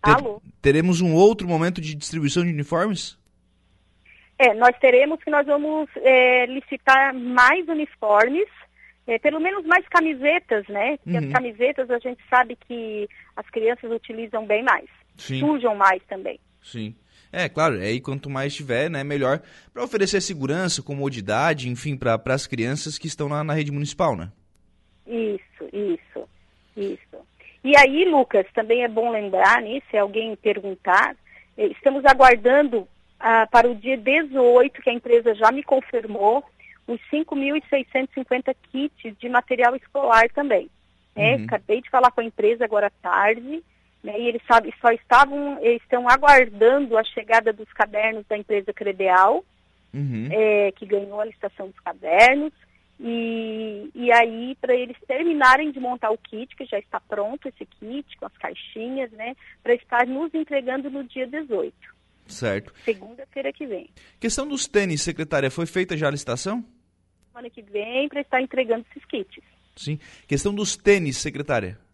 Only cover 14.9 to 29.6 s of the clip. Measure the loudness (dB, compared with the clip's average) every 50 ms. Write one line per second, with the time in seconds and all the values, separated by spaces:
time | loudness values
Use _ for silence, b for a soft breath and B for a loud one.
14.9 | _ _ _ _ _ -20 -12 -8 -6 -4 -2 0 -2 0 0 -2 0 4 4 4
15.9 | 4 2 _ _ -12 -10 -10 -12 -12 -12 _ _ _ _ _ -16 -12 -10 -10 -10
16.9 | -12 _ _ b b b b b b -6 -6 -4 -2 0 0 0 0 -2 -4 -4
17.9 | -4 -4 -6 -8 -10 -10 -10 -10 -8 -6 -6 -6 -8 -10 -6 -4 -2 -2 -2 -2
18.9 | -4 -6 -6 -4 -4 -2 0 0 -2 -2 b b b b b b b -10 -10 -4
19.9 | -2 -2 -2 0 0 -2 -2 -4 -8 -6 -6 -4 -4 -2 -2 -4 -4 -6 -8 -8
20.9 | -8 -6 -6 -6 -6 -6 -6 -2 -2 0 0 0 -2 -2 -4 -8 -8 -8 -6 -8
21.9 | -8 -4 -2 -2 -2 0 0 -2 -4 -4 -4 -6 -6 -4 -4 -4 -4 -6 -8 -10
22.9 | -12 -10 -10 -10 -8 -6 -6 -6 -4 -6 -4 -2 -2 -2 -2 -4 -4 -6 -6 -6
23.9 | -4 -2 -2 -2 -2 -4 -8 -12 -16 _ _ _ _ _ _ _ _ _ _ _
24.9 | _ _ _ -10 -6 -4 -4 -4 -6 -6 _ _ _ _ -18 -12 -10 -8 -4 -4
25.9 | -6 -6 _ _ _ -16 -16 -16 _ _ _ _ _ _ _ _ _ -10 -8 -8
26.9 | -8 -12 _ _ -20 -20 -20 _ _ b b b b b b 6 8 8 8 8
27.9 | 6 2 2 4 4 2 2 2 2 0 0 0 _ -6 0 0 0 0 0 -2
28.9 | -2 -2 -2 -2 -2 -4 -6 -4 0 2 4 4 4 4